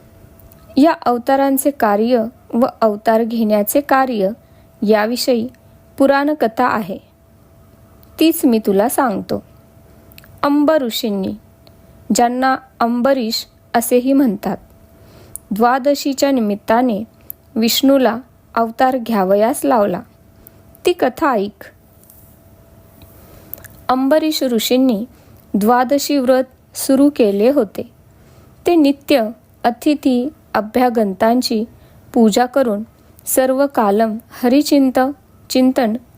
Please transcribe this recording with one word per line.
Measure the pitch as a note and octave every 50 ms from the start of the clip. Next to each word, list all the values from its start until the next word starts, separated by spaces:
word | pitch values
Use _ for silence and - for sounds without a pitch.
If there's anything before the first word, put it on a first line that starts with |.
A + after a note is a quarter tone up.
| - - - - - - - - - - - - - - - C4+
या | C#4 E4 D#4+ - -
अवतारांचे | A#3+ B3 A#3+ A#3 - C#4 C4+ C#4 C#4 C4+ C4+ - D4
कार्य | C#4+ - A#3+ G#3+ G3+ G3+ A3+ A#3+ B3+ A#3 A3 A#3 - - _ - -
व | A#3 B3+ - - -
अवतार | A3+ A3 G#3+ G#3 - A3+ A3 A3 A#3
घेण्याचे | A3 A#3+ A3+ A#3 G#3+ G#3+ G#3 G#3 - - C#4+
कार्य | C#4+ - C#4 C4 C4+ B3+ A#3+ G#3 F#3+ G3 A3+ - _ _ - _ - _ _ - A3 G3+
याविषयी | G#3+ G#3 G#3 A3 B3 A#3+ - - B3 A3+ A3+ B3+ - _ _ - - - _ _ - -
पुराणकथा | C4+ C4+ C#4 C#4 C#4+ D4 D4+ D4+ B3 A3 - - B3
आहे, | B3 - A#3 G#3 E3+ F#3+ - _ _ _ _ _ _ _ _ _ _ _ - - - - - - - - - - - - -
तीच | D#4 D#4+ D#4+ - -
मी | C4 A3+ A3
तुला | G#3+ G#3+ G3 G3 G#3 B3
सांगतो. | - - C#4 A#3+ F#3+ F#3+ F#3 - G#3 G3+ - - - _ _ _ _ - - - - - - - - - - - - - -
अंब | C#4+ C#4+ D4 D4 D4
ऋषींनी, | D#4+ D#4 C4+ A3+ G#3+ - - A3 G3+ G3 F#3+ G#3 G#3 G#3+ _ _ _ _ _ - - _ - - - - - - G#3+
ज्यांना | - A#3+ A#3+ B3 B3+ C4 C4 C4 - - - _ -
अंबरीश | A#3+ A#3 A#3+ A#3+ A#3 C4+ C#4 C4+ A3+ A3 A3 - - - _ _ _ _ -
असेही | A#3 A#3 - B3 B3 A#3+ C4+ C#4
म्हणतात, | C4+ C#4+ A#3+ F#3+ - - A3 F#3 - - - - - - - _ - - - - - - - - - _ -
द्वादशीच्या | G#3 G3 A3+ A#3+ B3+ C4+ B3 C#4+ C#4+ - - C#4+ C4+ - C#4+ C#4
निमित्ताने | C#4 B3+ A3 G3+ G3+ G3+ - - A3+ A#3+ C4 B3+ G#3+ F#3+ A3+ - _ _ - - - _ _ _ -
विष्णूला | A3 A3 A#3 - - - C4+ C#4 C#4 B3+ G#3+ A3+ A#3 C4 _ _ _ _ _ -
अवतार | A#3 A#3 A3+ A3+ - C4 C4 C4 C4
घ्यावयास | A3+ - A3+ G3+ F#3 F3+ G3 G3+ G#3+ E4 D4+ - -
लावला. | C#4 C4 A3+ G3+ G3+ F3+ - - - _ _ _ _ _ - - - _ - - - - - -
ती | F4+ F4+
कथा | - - B3+ - - E4 D4
ऐक. | B3 G#3+ G3 D4+ - - - - _ _ _ _ _ _ - _ - - - - - - _ - - - - - - - - - - - - - - - - - - - - - - - - - - - - -
अंबरीश | B3+ C4 C4 C4+ D4+ D#4 D#4 D#4 D#4 - C#4+
ऋषींनी | C4 A#3+ A3 - - B3 B3+ C4+ C4 A3+ G3 A#3 - - - - - - - _ _ -
द्वादशी | G3+ G3+ G#3+ A#3+ B3 B3+ B3 C#4+ C#4+ - - D4 C#4+
व्रत | B3 B3 C4 B3+ C4 - _ _ _ _ - -
सुरू | - - C4+ C4 C#4 D4 C#4+
केले | - A#3+ G3+ G3 G3+ G#3 B3
होते. | D4 C#4+ A3 F#3+ - - - - _ _ _ _ _ _ - - - - - - - _ - F4
ते | F4
नित्य | E4 D4 C#4 C#4 - - - D4+ C4 A3 G#3+ A#3 - _ _ _ _ -
अतिथी, | A3 A3 - - D#4 D4 D4 - C#4 B3+ A#3+ B3 D4+ - _ _ _ -
अभ्यागंतांची | A3+ G#3 G#3+ - B3 B3+ B3+ A3 A#3+ A3 G3 F#3 - A3+ A3+ A#3+ B3+ B3 - A#3+ G#3+ A3+ - - - - - - - - - -
पूजा | B3+ A3+ A3 F#3+ A#3+ B3
करून | B3 - C#4 C4+ A#3+ G3+ G3+ A3+ - _ _ _ _ _ _ -
सर्व | - - C4+ C4 C4 C4 C4 C#4+ C#4 -
कालम | C4+ A3+ G3+ G3 G#3+ A3+ A3 G#3 A3+ - _ - - -
हरिचिंत-, | A#3+ B3 D4 D4 - D4+ C#4+ C4+ C4 B3 C4 B3+ C4+ C#4+ - _ _ _ - _ -
चिंतन | - C4 B3+ C4 C4 D4+ B3+ G#3 A3 B3 - _ _